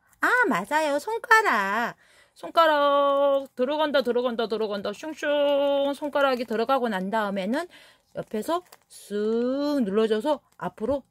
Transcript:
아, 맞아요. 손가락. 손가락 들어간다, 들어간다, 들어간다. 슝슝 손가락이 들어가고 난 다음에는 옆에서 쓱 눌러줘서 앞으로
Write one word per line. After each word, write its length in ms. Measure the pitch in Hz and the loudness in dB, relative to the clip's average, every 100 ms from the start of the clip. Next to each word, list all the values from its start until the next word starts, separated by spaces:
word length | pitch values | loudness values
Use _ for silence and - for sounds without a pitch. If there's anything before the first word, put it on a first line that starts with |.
| _ _ | _ _
아, 60 | 311 480 440 | 2 2 4
맞아요. 520 | 185 202 294 311 285 | 2 0 0 2 0
손가락. 960 | 294 440 - 440 415 240 196 208 226 - _ _ _ _ | -2 -4 4 4 4 2 0 -2 -4 -6 _ _ _ _
손가락 1120 | 330 320 330 294 285 285 277 277 285 277 269 - | -4 2 4 4 4 4 2 2 2 0 -2 -4
들어간다, 460 | 254 302 302 285 | -2 0 0 0
들어간다, 460 | 240 240 247 233 226 | 0 0 -2 -2 -4
들어간다. 460 | 220 220 208 202 | -2 -4 -4 -6
슝슝 1000 | 202 311 311 302 294 285 285 285 277 277 | -8 -10 -6 -2 2 2 2 2 2 0
손가락이 520 | 277 302 285 277 254 247 | -2 -4 0 0 0 -2
들어가고 420 | 214 226 269 240 | -2 0 0 0
난 220 | 190 190 | -4 -4
다음에는 580 | 220 208 196 185 269 349 - - _ _ - | -2 -2 -2 -2 -4 -4 -12 -20 _ _ -12
옆에서 480 | - 220 220 349 - - _ | -8 -6 -4 -4 -4 -20 _
쓱 960 | - - 208 214 226 247 269 285 294 | -20 -10 -4 -2 0 0 -2 0 0
눌러줘서 560 | 208 196 220 214 269 285 _ - | 0 0 2 0 0 -2 _ -10
앞으로 460 | 175 - 214 277 - | -10 -6 -4 -4 -6